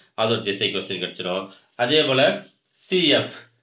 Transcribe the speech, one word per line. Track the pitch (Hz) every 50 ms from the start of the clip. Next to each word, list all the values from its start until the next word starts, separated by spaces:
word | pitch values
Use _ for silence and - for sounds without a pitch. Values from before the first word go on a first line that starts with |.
| _ _ _
அது | - 113 113 117
ஒரு | 101 -
திசை | 101 98 - 110 95 95
கொசைன் | 95 90 - 98 87 87
கிடைச்சிடும். | 87 - - 90 90 90 95 95 - - - _ _ _
அதே | - 123 127 151 156 147
போல | 135 131 131 143 185 202 - - - _ _ _ _ _
சி | _ _ - 190 185 165 147
எஃப், | 135 131 117 - - - - _ _ _